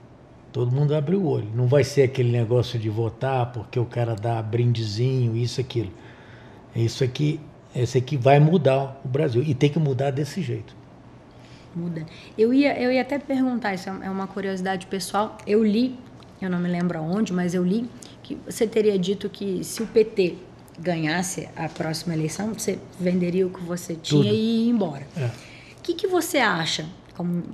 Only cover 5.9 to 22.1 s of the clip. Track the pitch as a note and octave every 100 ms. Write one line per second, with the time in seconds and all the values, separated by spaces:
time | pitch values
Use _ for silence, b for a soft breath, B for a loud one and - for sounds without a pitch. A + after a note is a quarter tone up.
5.9 | - B B B B B B B A#2 A2+
6.9 | - B2+ B2 D3 D3+ - - - C#3 A#2+
7.9 | C3 B2 D3 B2+ C#3+ D3+ F3+ C3+ C3+ C3+
8.9 | - C3 C3+ D#3 A#2 D3+ B2+ D3 D#3+ D3
9.9 | B2+ C#3 C3+ D3 G3 C3 A2+ - - -
10.9 | - - - - B B B B E3+ E3+
11.9 | E3 D#3 B B B A3+ C4 C#4+ - B3
12.9 | C4 B3+ C#4+ C#4+ C4 C4 A#3+ G#3+ F#3 F#3+
13.9 | F#3+ F#3+ F#3+ F#3+ G3 G3 F#3+ F#3 F#3+ -
14.9 | F#3+ F3+ G3+ A3 - - G#3 G#3+ G#3 B3+
15.9 | - - - - - F#3+ F3 F3 F3 F3+
16.9 | E3+ D#3 G3 A3 F3+ F3+ F#3 F3+ A3 A#3+
17.9 | B B B - - - - A3 A3 G#3+
18.9 | G3 F3+ G3+ G3+ - G3 F3+ - - A3
19.9 | A3+ A3 - F3 - - - - - E3
20.9 | E3 D#3 E3+ F3+ - - - D#3+ - D#3
21.9 | D#3+ F3+